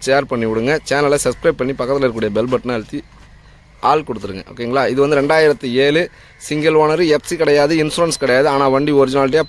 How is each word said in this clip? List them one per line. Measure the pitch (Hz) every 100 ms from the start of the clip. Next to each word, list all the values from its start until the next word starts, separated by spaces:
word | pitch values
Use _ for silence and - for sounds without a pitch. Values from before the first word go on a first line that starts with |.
ஷேர் | - 135
பண்ணி | 139 123 113
விடுங்க. | 110 117 156 -
சேனலை | 139 147 143
சப்ஸ்கிரைப் | 135 120 165
பண்ணி | 143 127
பக்கத்துல | 135 127 143 131
இருக்கக்கூடிய | 113 110
பெல் | 104 123
பட்டனை | 123 117
அழுத்தி | 120 104 147 - - - - - - - -
ஆள் | 117 151
கொடுத்துருங்க, | 147 113 101 95 -
ஓகேங்களா? | - 117 131 120
இது | 127 139
வந்து | 147
ரெண்டாயிரத்தி | 139 160 156 135 135
ஏழு | 120 143 151 175 - - -
சிங்கிள் | - 151 156
ஓனர், | 156 156 156 175
எஃப் | 147
சி | - 175
கிடையாது, | 151 147 147 160
இன்சூரன்ஸ் | 151 151 170 -
கிடையாது. | 135 127 147
ஆனா | 139 139
வண்டி | 135 147
ஒரிஜினாலிட்டியா | 143 135 135 135 151